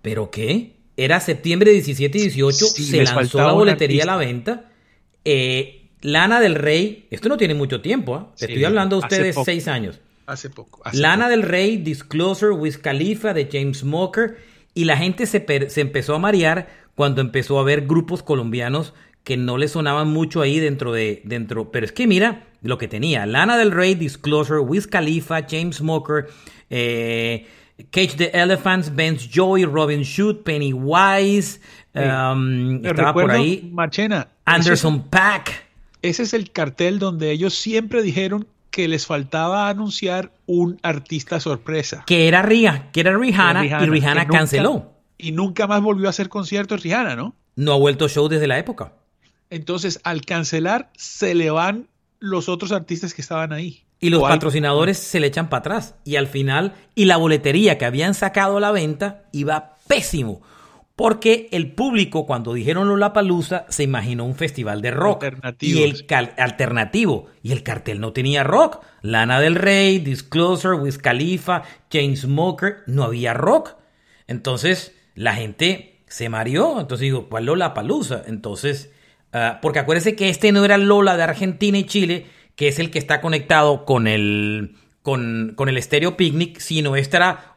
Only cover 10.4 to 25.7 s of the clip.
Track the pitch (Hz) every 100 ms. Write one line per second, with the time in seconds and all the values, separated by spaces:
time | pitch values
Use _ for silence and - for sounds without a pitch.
10.4 | 135 - - - 117 131 151 190 240 233
11.4 | 185 180 202 220 160 139 - 151 180 190
12.4 | 208 180 156 143 151 139 185 214 220 165
13.4 | 139 139 139 135 135 156 185 220 226 226
14.4 | - _ _ - 165 139 175 180 233 202
15.4 | - 139 139 - 139 139 135 151 196 202
16.4 | 160 170 165 - _ - 143 139 127 131
17.4 | 123 139 135 147 139 165 165 180 - 139
18.4 | 117 120 120 143 156 - _ _ - 127
19.4 | 123 127 147 165 147 143 156 156 156 170
20.4 | 139 151 151 139 123 113 110 104 104 120
21.4 | 110 113 107 123 110 - 247 185 226 226
22.4 | - _ 113 123 113 107 156 131 104 123
23.4 | 190 240 220 175 185 185 151 - 143 151
24.4 | 143 151 131 160 - 190 151 160 160 160
25.4 | 135 160 170